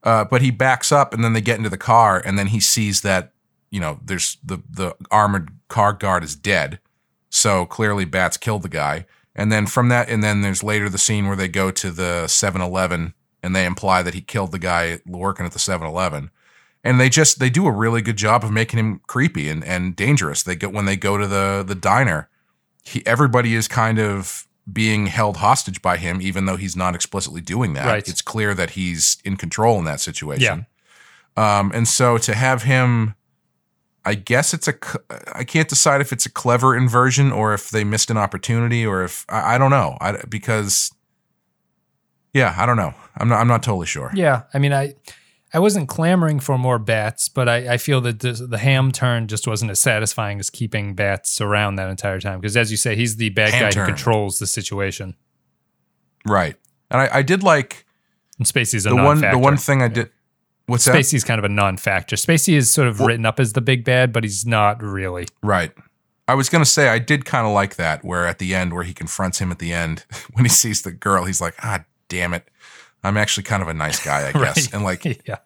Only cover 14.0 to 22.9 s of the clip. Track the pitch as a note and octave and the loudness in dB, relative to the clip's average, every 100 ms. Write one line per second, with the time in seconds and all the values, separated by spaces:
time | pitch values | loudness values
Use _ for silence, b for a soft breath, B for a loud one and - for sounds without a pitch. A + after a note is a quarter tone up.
14 | F2+ F2+ - A2+ F#2+ F2 F2+ E2+ E2+ E2+ | 0 -6 -6 -6 -4 -6 -2 -2 -2 -6
15 | - F2+ F#2+ F#2+ F2+ - - F2+ D#2+ E2 | -10 -6 -6 -4 -8 -6 -4 -4 -4 -4
16 | F#2 D2+ C#2 b b b b b - B2+ | -4 -4 -10 b b b b b 0 4
17 | C3 D3 D#3 - C3 C3+ F#3+ G#2 A2+ A#2 | 4 4 2 2 0 2 0 2 0 0
18 | A2 G#2+ G#2+ A#2 G#2+ G#2+ A2+ A#2 A2 G2+ | -2 -2 2 2 2 0 0 0 -2 -4
19 | - B2 D#3+ - D2 D#2 D#2+ F2+ F2+ F2 | -6 -2 0 0 -4 -6 -4 -4 -4 -2
20 | G#2 C#3+ E2+ C#2+ - F2 G2 G#2 G2 G2 | 2 2 0 -4 -6 -6 -4 -2 -2 0
21 | G2+ G2+ G2+ G2 G2 G2 F#2+ G2 G2 A2 | 0 0 0 0 0 -2 -4 -4 2 2
22 | B2+ D#2 - _ _ _ _ _ - | 2 0 -4 _ _ _ _ _ -10